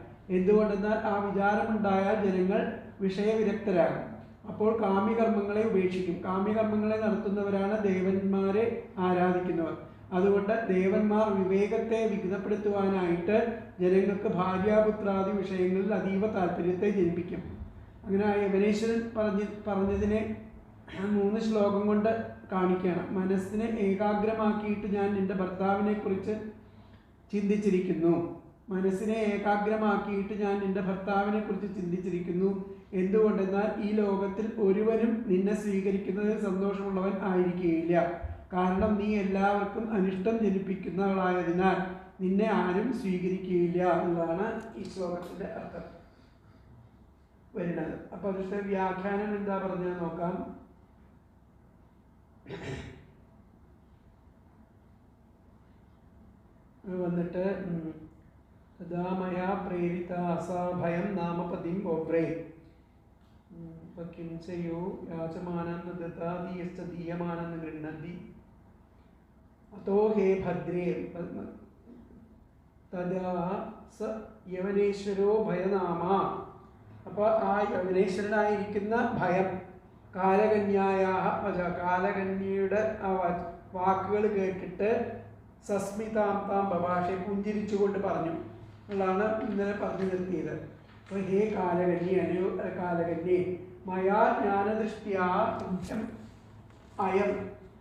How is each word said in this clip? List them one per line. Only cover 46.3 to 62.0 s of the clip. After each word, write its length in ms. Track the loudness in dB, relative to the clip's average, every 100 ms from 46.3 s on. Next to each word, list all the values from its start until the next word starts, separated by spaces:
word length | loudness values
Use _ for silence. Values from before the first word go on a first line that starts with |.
| -20 -20 -20 -20 -20 -20 -20 -20 -20 -20 _ -12
വരുന്നത്. 440 | -6 -4 -2 -4 -8 -10
അപ്പൊ 200 | -8 -6
അതിലത്തെ 280 | -4 -4 -4
വ്യാഖ്യാനം 760 | -2 -2 -2 -2 -2 -2 -2 -4
എന്താ 220 | -2 -2
പറഞ്ഞത് 440 | -4 -4 -4 -4
നോക്കാം. 580 | -6 -4 -4 -4 -8 -14 -20 -20 -20 -20 -20 -20 -20 -20 -20 -20 -20 -20 -20 -20 -20 -20 -20 -20 -14 -12 -10 -10 -12 -16 -20 -20 -20 -20 -20 -20 -20 -20 -20 -20 -20 -20 -20 -20 -20 -20 -20 -20 -20 -20 -20 -20 -20 -20 -20 -20 -20 -20 -20 -20 -20 -20 -20 -20 -20 -20 -20 -16
അത് 180 | -6 -2
വന്നിട്ട്, 640 | 0 0 -2 -2 -2 -2 -4
ഉം, 280 | -6 -6 -12 -16 -20 -20 -20 -20 -20 -20 -16
"തഥാ 220 | -8 -4
മയാ 640 | -2 -2 -2 -2 -2 -2 -4
പ്രേരിതാ 800 | -2 -2 -2 -4 -4 -2 -2 -4
സാ 220 | -4 -2
ഭയം 460 | -2 -2 -2 -2 -2
നാമപതിം 680 | -2 -4 -4 -6 -4 -4
ബൊബ്രേ." 640 | -2 -2